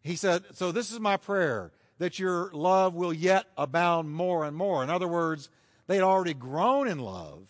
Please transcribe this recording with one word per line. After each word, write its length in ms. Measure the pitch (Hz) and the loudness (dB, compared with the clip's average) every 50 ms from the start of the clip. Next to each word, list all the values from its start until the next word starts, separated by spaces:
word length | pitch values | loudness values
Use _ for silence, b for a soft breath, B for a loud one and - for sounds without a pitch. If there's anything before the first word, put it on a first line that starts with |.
| - | -10
He 120 | 147 175 | -8 -6
said, 400 | 151 - 190 170 180 196 202 - | -2 0 2 2 2 0 -6 -8
"So 160 | - 180 175 | -4 -4 -2
this 200 | 165 233 240 - | -2 -2 -4 -6
is 80 | 226 233 | -8 -2
my 180 | 220 208 196 - | 0 0 0 0
prayer, 560 | - - 202 190 170 147 120 104 90 80 b b b b b b | -2 -2 0 0 0 0 0 -2 -6 -8 b b b b b b
that 220 | 175 175 - - | -6 -6 -4 -4
your 320 | 185 185 180 175 180 196 170 | -2 -2 -2 -2 -4 -4 -6
love 400 | 147 160 185 190 190 190 185 175 | -2 2 4 4 4 4 2 0
will 180 | 170 180 175 | -2 -4 -4
yet 360 | 165 156 170 180 190 190 - _ - - | -2 0 2 4 4 2 2 _ -6 -6
abound 540 | 147 139 135 170 175 175 170 165 160 151 | -4 -2 0 2 2 4 2 2 0 -4
more 340 | 151 165 180 185 180 165 151 | -4 -2 -2 0 0 0 -2
and 100 | 147 147 | -2 -4
more." 280 | 160 196 202 175 139 127 | -2 -2 0 0 0 0
In 80 | 139 | 0
other 160 | 170 180 185 175 | -2 -2 -2 0
words, 420 | 170 170 165 160 156 147 139 - b b b b b b b b | 0 0 0 0 -2 -4 -8 -18 b b b b b b b b
they'd 140 | 190 196 | 2 4
already 340 | 190 190 190 190 180 170 151 | 4 6 4 4 2 0 -4
grown 520 | 131 123 127 139 160 196 247 269 285 277 233 | -6 -8 -6 -2 0 2 2 2 2 0 -2
in 120 | 170 139 | -4 -4
love. 480 | 120 98 92 90 80 73 71 82 95 _ | -6 -8 -8 -10 -12 -14 -16 -18 -20 _